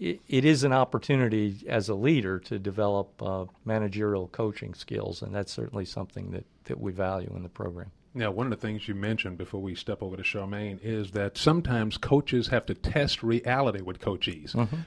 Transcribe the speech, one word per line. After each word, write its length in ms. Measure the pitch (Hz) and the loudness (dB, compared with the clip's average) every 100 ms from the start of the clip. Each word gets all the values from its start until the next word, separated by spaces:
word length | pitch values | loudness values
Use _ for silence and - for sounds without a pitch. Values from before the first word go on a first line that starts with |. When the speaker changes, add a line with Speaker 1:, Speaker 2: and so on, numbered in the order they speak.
Speaker 1:
it, 200 | 185 190 - | -4 -4 2
it 180 | 131 | 6
is 200 | 147 143 | 6 6
an 80 | 139 | 6
opportunity 920 | 131 127 123 - 135 120 110 104 101 - | 6 4 2 2 4 4 4 2 -2 -2
as 200 | 117 101 | 0 0
a 60 | |
leader 460 | 98 131 151 95 92 | 2 4 4 2 -2
to 180 | - 104 | -4 -4
develop, 640 | 98 98 104 101 95 - | -4 0 2 2 -2 -6
uh, 220 | 104 95 92 _ | -4 -4 -6 _
managerial 640 | 113 110 104 101 104 98 90 | -2 0 0 0 0 0 -2
coaching 460 | - 110 - 101 | -2 -4 -4 -10
skills, 480 | 92 - 104 98 90 | -12 -8 -6 -6 -6
and 100 | 104 | -6
that's 200 | 101 98 | -4 -4
certainly 320 | - 110 101 | -6 -6 -6
something 480 | 92 - 95 98 92 | -6 -8 -10 -10 -10
that, 120 | 92 - _ | -10 -12 _
that 160 | - - | -10 -6
we 100 | 101 | -6
value 420 | 92 92 95 90 98 | -2 -2 -2 -6 -10
in 80 | |
the 40 | 90 | -12
program. 440 | - 98 87 95 - _ | -8 -8 -8 -14 -18 _
Speaker 2:
Now, 160 | 127 107 | -4 -2
one 160 | 95 131 | 0 -2
of 40 | |
the 160 | 107 107 | -2 -4
things 220 | 107 - | -4 -4
you 60 | |
mentioned 420 | 98 104 113 95 87 | -2 -2 -2 -4 -6
before 240 | 90 98 | -8 -6
we 140 | 95 | -6
step 280 | 87 - 101 | -6 -6 -6
over 140 | 95 95 | -6 -6
to 60 | |
Charmaine 560 | 92 104 98 101 104 95 | -4 -4 -4 -4 -6 -6
is 280 | 110 110 95 | -4 -4 -2
that 260 | 104 101 - | -2 -2 4
sometimes 640 | 156 170 165 120 107 - | 4 4 4 2 0 -2
coaches 500 | - 143 143 123 110 | 4 4 6 0 2
have 160 | 123 - | 0 0
to 80 | |
test 480 | - - 151 143 - | -4 0 2 2 0
reality 600 | 113 117 123 127 131 98 | 2 2 2 2 2 0
with 180 | 92 90 | -6 -4
coachees. 540 | - 92 - 80 73 | -2 -2 -4 -6 -4
Speaker 1:
Mm-hmm. 220 | 120 113 160 | 0 0 0